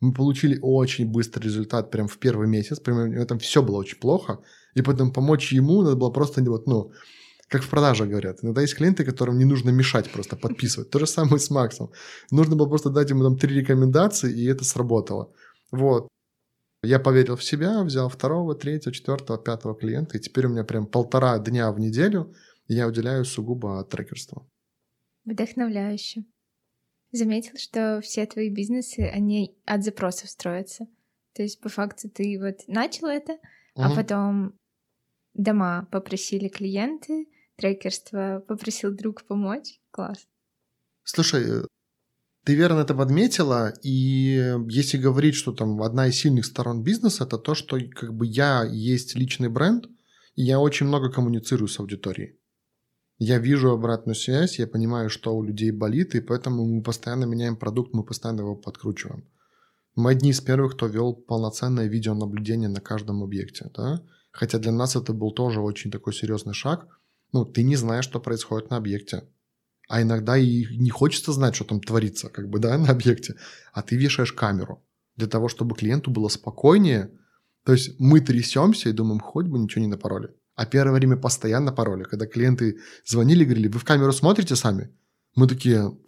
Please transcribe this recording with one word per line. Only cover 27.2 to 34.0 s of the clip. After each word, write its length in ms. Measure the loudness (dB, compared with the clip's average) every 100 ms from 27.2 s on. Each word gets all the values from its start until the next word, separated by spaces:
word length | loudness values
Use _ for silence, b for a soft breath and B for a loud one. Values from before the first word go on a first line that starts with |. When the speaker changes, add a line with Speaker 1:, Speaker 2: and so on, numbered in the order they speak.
| -2 -2 -6 -14
Speaker 2:
что 420 | -10 -4 -2 -4
все 240 | -6 -6 -6
твои 240 | -4 -6
бизнесы, 500 | -4 -4 -4 -6 -4 -4
они 420 | -2 -2 0 -4 _ -4
от 180 | -2
запросов 460 | -2 -4 -4 -6 -12
строятся. 560 | -12 -8 -8 -10 -14 -18 _ _ _ _
То 80 | -8
есть, 180 | -8 -8
по 80 | -12
факту, 400 | -6 -8 -8 -16
ты 280 | -6 -6 -4
вот 160 | -6 -8 -8
начал 400 | -4 -4 -4 -6
это, 260 | -6 -6 -14 b b b -2
а 120 | 0
Speaker 1:
Мгм. 80 |
Speaker 2:
потом 560 | 0